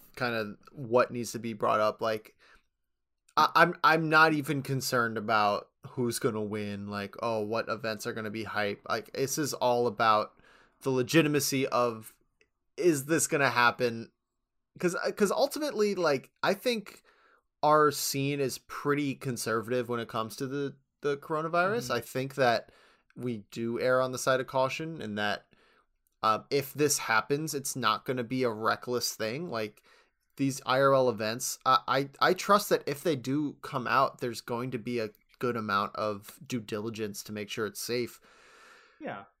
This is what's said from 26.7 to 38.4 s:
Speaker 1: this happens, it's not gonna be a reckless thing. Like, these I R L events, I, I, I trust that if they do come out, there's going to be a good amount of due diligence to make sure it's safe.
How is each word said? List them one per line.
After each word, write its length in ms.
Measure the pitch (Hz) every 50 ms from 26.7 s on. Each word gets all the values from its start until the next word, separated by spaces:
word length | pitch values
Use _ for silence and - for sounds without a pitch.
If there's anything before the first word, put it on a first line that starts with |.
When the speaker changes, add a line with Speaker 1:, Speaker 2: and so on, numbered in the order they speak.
| -
Speaker 1:
this 240 | 131 151 143 143 -
happens, 540 | - - 113 110 - - 143 147 160 156 151
it's 220 | 139 - - -
not 300 | 135 120 107 107 113 -
gonna 180 | - 131 127 120
be 200 | 110 131 127 127
a 60 | 120
reckless 640 | 110 107 110 110 107 - - 123 123 120 - - -
thing. 340 | - 107 110 117 147 175 175
Like, 320 | 117 113 110 104 - _ _ _ _ _ _ _ _ _ _ _ _ -
these 240 | 139 135 131 - -
I 140 | 117 127 131
R 140 | 139 139 135
L 160 | 135 131 127
events, 500 | 110 101 110 107 113 127 - - - - -
I, 140 | 123 131 - - -
I, 220 | 123 139 143 139 - -
I 120 | 131 156 180
trust 360 | - - - 202 208 202 -
that 140 | 180 147 - -
if 160 | 143 - -
they 120 | 180 151
do 420 | 131 113 131 135 151 151 139 - -
come 240 | - - - 131 117 113
out, 320 | 113 131 139 - - -
there's 200 | 135 123 113 -
going 300 | - - 120 117 123 131
to 80 | 127 117
be 200 | 101 123 120 117
a 100 | 110 104 - _ _ _ _ -
good 180 | 127 123 120 117
amount 380 | 110 104 98 101 104 - -
of 440 | - 107 107 104 101 104 - - - 143 -
due 140 | 131 120
diligence 600 | 104 - 113 104 104 117 110 107 110 104 101 - -
to 80 | - 107
make 160 | 104 104 98
sure 160 | - - 110
it's 160 | 101 - -
safe. 380 | - - 117 123 120 107 - - _ - - -